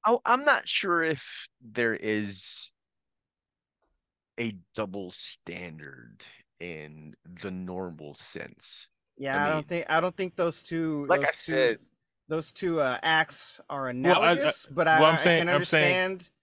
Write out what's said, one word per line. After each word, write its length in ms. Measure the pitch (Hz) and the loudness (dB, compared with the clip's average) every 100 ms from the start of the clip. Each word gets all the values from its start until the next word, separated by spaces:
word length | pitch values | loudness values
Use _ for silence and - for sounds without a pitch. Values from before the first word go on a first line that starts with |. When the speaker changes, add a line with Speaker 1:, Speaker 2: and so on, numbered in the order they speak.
| 214 | 4
Speaker 1:
Oh, 140 | 233 - | 2 4
I'm 180 | 247 | 2
not 240 | 294 262 - | 4 2 0
sure 340 | - 190 170 | -4 0 2
if 220 | 160 147 - - - _ | 2 -2 -6 -14 -16 _
there 320 | 117 107 117 | -8 0 0
is 760 | 110 107 107 101 95 - - - _ _ _ _ _ _ _ _ _ _ _ _ _ _ _ _ - | 0 -2 -2 -2 -6 -6 -6 -8 _ _ _ _ _ _ _ _ _ _ _ _ _ _ _ _ -6
a 160 | 117 98 _ | -6 -6 _
double 360 | - 104 101 90 | -8 -6 -6 -8
standard 1120 | - - - - - 90 156 147 131 117 107 - - _ _ | -6 -6 -6 -14 -12 -12 -14 -16 -18 -20 -20 -20 -20 _ _
in 540 | 87 80 76 78 76 - 82 87 | -12 -12 -14 -16 -20 -20 -20 -12
the 100 | 98 | -10
normal 640 | 92 92 92 92 78 76 | -8 -8 -8 -8 -10 -16
sense. 760 | 71 - - 65 _ - - - _ _ - | -12 -12 -12 -14 _ -14 -14 -16 _ _ -10
Speaker 2:
Yeah, 260 | 135 135 | -4 0
Speaker 1:
I 40 | 147 | 0
Speaker 2:
I 20 | |
don't 80 | 156 | -2
Speaker 1:
mean, 60 | |
Speaker 2:
think, 220 | 147 170 - | -2 -6 0
I 120 | 160 | 0
don't 140 | 180 170 | 0 -2
think 200 | 185 - | -6 0
those 260 | 170 160 | -2 -2
two, 440 | - 165 160 151 143 | -8 -4 -2 -4 0
Speaker 1:
like 120 | 185 | 2
Speaker 2:
those 80 | 147 | 2
Speaker 1:
I 40 | |
Speaker 2:
two, 40 | - | -2
Speaker 1:
said 420 | - 135 127 110 _ _ _ _ _ | -2 2 2 0 _ _ _ _ _
Speaker 2:
those 240 | 156 156 | -6 -6
two, 280 | - 185 165 | -6 -2 0
uh, 180 | 135 123 | 0 0
acts 580 | 160 160 156 - - - - | 2 2 2 -4 -14 -16 -10
are 140 | 143 131 | -6 -4
Speaker 3:
Well, 260 | 123 165 170 | 0 4 6
I, 80 | 160 | 6
I, 40 | |
Speaker 2:
analogous, 340 | 175 151 - - | 4 0 -2 -8
but 180 | 135 160 | 0 4
I, 120 | 160 | 8
Speaker 3:
well, 80 | 156 | 8
I'm 60 | |
Speaker 2:
I 80 | 160 | 6
Speaker 3:
saying, 160 | 165 165 175 | 4 4 4
Speaker 2:
can 20 | |
Speaker 3:
I'm 100 | 147 | 2
saying 320 | 170 156 147 185 185 | 2 4 4 2 0
Speaker 2:
understand. 180 | 185 - _ | -4 -12 _